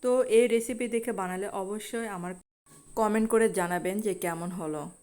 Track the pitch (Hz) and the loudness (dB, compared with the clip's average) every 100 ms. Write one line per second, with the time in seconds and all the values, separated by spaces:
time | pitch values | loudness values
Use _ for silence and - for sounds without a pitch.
0 | 247 247 247 220 240 233 226 233 240 226 | 2 2 6 6 6 4 0 -4 -2 -2
1 | 233 208 185 185 202 - 190 208 - 233 | -4 -4 -4 -4 -6 -6 -6 -8 -8 -8
2 | 226 196 175 185 _ _ _ - - - | -6 -8 -8 -10 _ _ _ -20 -12 0
3 | 190 214 220 226 220 190 175 180 170 196 | 2 2 4 4 4 2 0 0 -2 -2
4 | 214 180 175 165 170 180 160 151 151 - | -2 -2 -4 -4 -6 -6 -6 -6 -8 -14